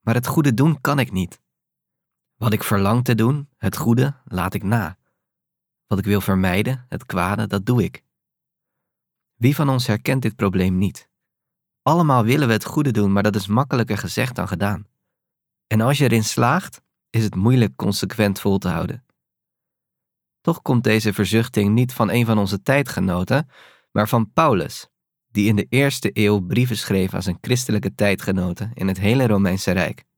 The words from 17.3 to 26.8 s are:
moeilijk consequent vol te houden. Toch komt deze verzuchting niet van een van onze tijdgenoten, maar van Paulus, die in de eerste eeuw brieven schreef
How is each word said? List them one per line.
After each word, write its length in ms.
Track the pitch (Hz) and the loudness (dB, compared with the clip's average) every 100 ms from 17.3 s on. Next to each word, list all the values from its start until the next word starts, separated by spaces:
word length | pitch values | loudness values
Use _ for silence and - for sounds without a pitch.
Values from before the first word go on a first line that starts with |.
moeilijk 420 | 92 104 127 104 - | 0 2 4 2 0
consequent 640 | 104 98 98 - 104 95 | -4 -2 -4 0 0 0
vol 180 | 101 98 | 0 0
te 100 | 92 | 0
houden. 360 | 82 87 - _ _ _ _ _ _ _ _ _ _ _ _ _ _ | -4 -4 -8 _ _ _ _ _ _ _ _ _ _ _ _ _ _
Toch 220 | - 170 | -4 -4
komt 220 | - 127 | 0 0
deze 280 | 120 110 110 | 4 2 0
verzuchting 640 | 98 95 110 117 - 101 | 0 0 2 0 0 2
niet 180 | 110 127 | 2 0
van 180 | - 110 | 0 0
een 160 | 113 113 | 2 2
van 120 | 107 | 2
onze 240 | 98 98 | 0 -2
tijdgenoten, 840 | - 139 135 - 92 87 92 131 - - - _ _ | 0 0 0 -2 -2 -2 0 -2 -2 -12 -20 _ _
maar 180 | - 107 | -2 0
van 240 | 120 110 | 0 0
Paulus, 560 | - 160 104 73 - - _ _ _ _ | 0 2 2 -2 -10 -18 _ _ _ _
die 180 | 104 104 | 0 2
in 80 | 104 | 2
de 100 | - | 0
eerste 420 | 127 139 - 101 | 0 0 0 -4
eeuw 280 | 101 104 104 | 0 2 2
brieven 360 | 90 107 123 | 0 -2 0
schreef 380 | 110 | -4